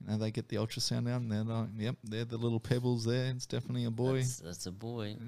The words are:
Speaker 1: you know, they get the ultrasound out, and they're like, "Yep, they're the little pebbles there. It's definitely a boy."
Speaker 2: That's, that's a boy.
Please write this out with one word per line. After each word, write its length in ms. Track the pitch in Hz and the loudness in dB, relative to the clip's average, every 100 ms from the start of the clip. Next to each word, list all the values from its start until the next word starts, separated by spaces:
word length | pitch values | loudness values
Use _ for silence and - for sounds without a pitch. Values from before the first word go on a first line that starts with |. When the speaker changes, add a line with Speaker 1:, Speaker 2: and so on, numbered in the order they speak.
Speaker 1:
you 60 | 95 | -2
know, 120 | 107 | 0
they 120 | 110 | 2
get 180 | 113 - | 0 -2
the 80 | 104 | 0
ultrasound 540 | 110 - - 117 120 | 0 0 0 2 2
out, 100 | 123 | 0
and 100 | 117 | 0
they're 100 | 107 | 0
like, 260 | 110 113 110 107 | 2 0 -2 -2
"Yep, 200 | 107 - | -2 -2
they're 200 | 107 110 | -4 -4
the 120 | 117 117 | -2 0
little 220 | 120 113 | 2 2
pebbles 440 | - 123 123 120 | 2 2 4 2
there. 260 | 113 127 127 | 4 2 2
It's 160 | 127 - | -2 -2
definitely 380 | 120 - 123 117 | -4 -2 0 0
a 40 | |
boy." 280 | 113 127 131 | 2 2 4
Speaker 2:
That's, 180 | 127 127 | 2 -2
that's 280 | 82 87 92 | -8 -8 -8
a 60 | |
boy. 440 | 95 113 120 104 107 | -6 -6 -4 -6 -6